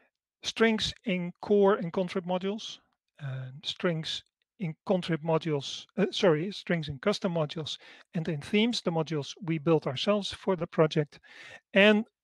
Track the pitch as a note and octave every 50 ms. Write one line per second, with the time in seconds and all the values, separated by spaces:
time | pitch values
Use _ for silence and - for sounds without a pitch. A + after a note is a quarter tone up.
0 | _ _ _ _ _ _ _ _ - - - - A3 A3+ A3 G#3+ - - - -
1 | - A3+ F3+ F3+ F3 F3 - - - - G#3 G3+ G3 G3 G#3+ G#3 F#3+ E3 - G3
2 | F3+ F3+ - G3 E3+ F3 F3+ F3+ F#3+ G3 G#3 G#3+ - - - - _ _ _ _
3 | _ _ _ - D3 C3+ C3 C3 C3 B2+ C3 D3+ - - - - - F3+ E3 D#3+
4 | D#3+ - - - _ _ _ _ _ _ _ - F#3+ D#3+ D#3 _ - - G3 F3+
5 | - - E3 D3 D#3 E3 D#3+ D#3 - E3 D3+ C#3 - - - - - _ - G3+
6 | G3 F#4 - - A3 F3+ D3+ D3+ E3+ G#3 F#3+ - - - F3 E3 D3 D#3 C#3+ B2+
7 | - G3+ G3+ - - F#3+ E3+ E3 D3+ C#3+ - E3 D3 - - - - - - -
8 | - _ - E3+ E3 F3+ D#3+ C#3+ - - - G#3 A3 B3 A3+ - - F#3 E3+ E3
9 | D3+ C#3+ D#3+ D3 C#3 - - - G#3+ D#3+ E3 D#3 C#3 E3+ E3 D3+ - D3+ B2+ -
10 | - G#3 G#3 G#3 F#3+ - - - - G3 F#3+ D#3+ E3+ - - - D#3+ D3+ - E3
11 | D3 - - - _ - - - - - - - _ _ - F#3+ G3+ G#3+ G#3+ G#3
12 | A3+ _ _ _